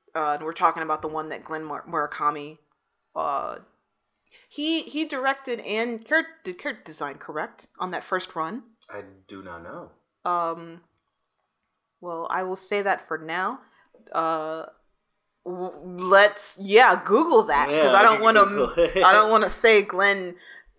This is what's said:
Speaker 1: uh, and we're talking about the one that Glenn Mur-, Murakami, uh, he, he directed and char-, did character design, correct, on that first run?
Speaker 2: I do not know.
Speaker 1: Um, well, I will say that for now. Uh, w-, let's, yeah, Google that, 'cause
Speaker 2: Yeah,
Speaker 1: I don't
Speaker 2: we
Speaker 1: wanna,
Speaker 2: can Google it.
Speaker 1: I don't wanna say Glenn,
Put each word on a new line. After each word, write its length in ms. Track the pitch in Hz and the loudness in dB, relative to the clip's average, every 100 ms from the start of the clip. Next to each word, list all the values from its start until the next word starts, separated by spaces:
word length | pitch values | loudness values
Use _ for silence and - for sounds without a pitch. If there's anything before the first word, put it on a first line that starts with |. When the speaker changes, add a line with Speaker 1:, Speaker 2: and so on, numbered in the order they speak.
| _ 165 | _ -6
Speaker 1:
uh, 200 | 151 147 | -4 -4
and 60 | 160 | -6
we're 80 | |
talking 300 | 165 180 165 | -2 0 0
about 180 | 160 151 | -4 -4
the 60 | 156 | -6
one 220 | 156 156 | -8 -10
that 140 | 113 | -12
Glenn 200 | - 160 156 | -10 -12 -10
Mur-, 200 | 143 - | -12 -8
Murakami, 680 | 165 147 - 147 151 147 156 _ _ _ _ _ 160 | -6 -6 -4 -4 -4 -12 -18 _ _ _ _ _ -8
uh, 420 | 156 139 - - _ _ _ _ _ _ _ _ _ | -6 -6 -8 -12 _ _ _ _ _ _ _ _ _
he, 340 | - 302 320 | -8 -4 -4
he 220 | - 294 311 | -6 -8 -6
directed 540 | 277 269 269 254 233 | -4 -4 -6 -8 -10
and 440 | - 214 240 226 226 | -6 -4 -4 -8 -4
char-, 200 | 311 320 - | -4 -4 -12
did 140 | 185 180 | -14 -10
character 240 | 294 233 - | -12 -12 -14
design, 300 | 151 143 143 | -10 -10 -12
correct, 500 | - 151 226 - - - | -12 -10 -10 -14 -20 -10
on 120 | 185 | -8
that 120 | 170 | -8
first 320 | - 185 - 170 | -6 -6 -6 -8
run? 280 | 160 233 - _ - | -8 -10 -16 _ -18
Speaker 2:
I 120 | 104 95 95 _ | -18 -18 -20 _
do 140 | 98 | -18
not 200 | 92 85 | -16 -16
know. 280 | 87 156 123 _ _ _ | -16 -18 -20 _ _ _
Speaker 1:
Um, 580 | 180 175 165 165 170 170 _ _ _ _ _ _ _ _ _ _ _ _ | -4 -4 -4 -8 -14 -20 _ _ _ _ _ _ _ _ _ _ _ _
well, 260 | 175 165 - | -12 -10 -6
I 120 | 180 | -6
will 120 | 185 190 | -6 -8
say 260 | - 202 | -4 -4
that 240 | 196 185 - | -2 -4 -4
for 100 | 160 | -10
now. 420 | 160 175 190 262 _ _ _ _ - | -8 -6 -6 -8 _ _ _ _ -8
Uh, 540 | - 165 160 156 160 - _ _ _ _ _ _ _ 180 | -4 -2 -4 -6 -10 -14 _ _ _ _ _ _ _ -12
w-, 260 | 180 185 143 | -10 -10 -12
let's, 720 | 180 180 185 196 208 - - - | -16 -8 4 6 6 4 -6 -6
yeah, 380 | 196 208 240 180 - | 2 6 6 4 2
Google 380 | 226 330 254 | 2 4 4
that, 220 | 156 143 143 | 4 0 2
'cause 240 | 156 147 | 2 6
Speaker 2:
Yeah, 20 | |
Speaker 1:
I 100 | 196 | 8
don't 140 | 220 214 | 6 6
Speaker 2:
we 40 | |
Speaker 1:
wanna, 220 | 220 214 196 | 4 6 4
Speaker 2:
can 100 | 202 | 2
Google 280 | 120 - 165 | -2 2 2
it. 180 | 190 | 6
Speaker 1:
I 100 | 185 | 6
don't 160 | 208 214 | 8 6
wanna 180 | 220 190 | 4 2
say 300 | - 226 214 | 2 6 6
Glenn, 520 | 202 180 202 196 180 175 - - _ | 4 0 2 0 -4 -14 -20 -20 _